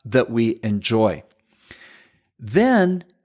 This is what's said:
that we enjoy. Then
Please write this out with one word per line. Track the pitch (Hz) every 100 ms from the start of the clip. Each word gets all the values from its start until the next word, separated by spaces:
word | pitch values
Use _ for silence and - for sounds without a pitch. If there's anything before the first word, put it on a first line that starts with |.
that | 110 127 -
we | 117 117 -
enjoy. | 110 101 - 113 107 76 - _ _ _ - - - - _ _ _ _
Then | 110 131 247 240 180 185 - _